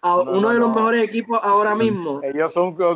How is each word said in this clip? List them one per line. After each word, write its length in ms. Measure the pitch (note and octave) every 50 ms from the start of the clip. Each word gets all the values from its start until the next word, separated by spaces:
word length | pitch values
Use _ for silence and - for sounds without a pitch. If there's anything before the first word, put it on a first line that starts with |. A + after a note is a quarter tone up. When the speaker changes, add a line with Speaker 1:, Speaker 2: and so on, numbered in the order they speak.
| -
Speaker 1:
a 40 | F3
Speaker 2:
No, 120 | F3 F3+ F3+
Speaker 1:
uno 180 | F3+ F3+ G3
Speaker 2:
no, 80 | G#3 A3+
Speaker 1:
de 100 | A#3 A#3+
los 100 | A#3+ A3+
Speaker 2:
no. 60 | A3+
Speaker 1:
mejores 340 | A3+ A3 A3+ A3+ A#3 A3 G#3
equipos 300 | G#3+ A#3 A3+ - A3+ A3
ahora 320 | - G3+ G3+ G#3 G#3+ G#3+ G#3
mismo. 440 | A3 A3+ A3+ G#3 F#3+ E3+ D#3 C#3 C#3 C#3+
Speaker 2:
Ellos 280 | C#3 C#3 D3 D#3+ D#3+ D#3+
son, 220 | F3 F3 F#3 E3+ D#3+ F#3 E3+ E3+